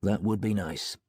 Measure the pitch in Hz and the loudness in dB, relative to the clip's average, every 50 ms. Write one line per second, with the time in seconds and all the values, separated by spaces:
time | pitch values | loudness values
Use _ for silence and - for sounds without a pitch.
0 | - 95 101 104 - 104 110 104 92 110 107 101 92 82 78 - - - - - | 2 2 0 2 2 2 2 2 2 2 2 2 0 -2 -4 -6 -6 -8 -8 -10
1 | _ | _